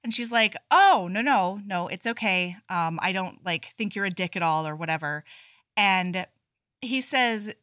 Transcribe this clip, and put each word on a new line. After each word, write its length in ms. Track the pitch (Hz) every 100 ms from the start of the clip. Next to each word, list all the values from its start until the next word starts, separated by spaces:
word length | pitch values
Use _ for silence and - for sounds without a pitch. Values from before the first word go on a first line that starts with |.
And 80 | 233
she's 200 | 220 233
like, 240 | 233 214 - _
"Oh, 380 | 359 392 277 175
no, 120 | 196
no, 380 | 262 247 180 202
no, 220 | 202 180 175
it's 200 | 185 226
okay. 480 | 226 220 185 180 180 _
Um, 300 | 180 165 165
I 120 | 185
don't, 260 | 190 185 -
like, 220 | 180 165 - -
think 160 | 214
you're 100 | 202
a 60 | 196
dick 240 | 180 180 185
at 60 |
all 240 | 165 156 156
or 80 | 151
whatever." 460 | 165 160 151 147 - - - _ _ -
And 500 | 202 185 180 180 - _ _ _ _ _
he 180 | 247 262
says 520 | 254 269 240 220 208 -